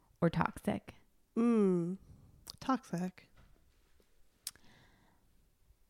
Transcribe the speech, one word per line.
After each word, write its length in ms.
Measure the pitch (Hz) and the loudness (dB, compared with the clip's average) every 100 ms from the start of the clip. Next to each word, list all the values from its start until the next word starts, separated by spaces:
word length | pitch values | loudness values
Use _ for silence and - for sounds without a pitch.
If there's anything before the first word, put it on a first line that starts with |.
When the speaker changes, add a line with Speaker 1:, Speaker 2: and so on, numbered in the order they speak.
| _ - | _ -2
Speaker 1:
or 100 | 170 | 0
Toxic? 640 | 170 - - - - - - _ _ _ - | 0 -2 -4 -6 -6 -6 -20 _ _ _ 0
Speaker 2:
Mm. 600 | 240 226 196 180 170 190 - - - - - - | 2 4 4 4 0 -6 -12 -20 -20 -20 -20 -10
Toxic. 680 | - 262 - 175 185 - - - - - _ _ _ - _ _ - _ - - - - - _ _ _ _ _ _ _ _ _ _ | -4 -4 -4 -6 -6 -8 -20 -20 -20 -20 _ _ _ -20 _ _ -20 _ -16 -16 -20 -20 -20 _ _ _ _ _ _ _ _ _ _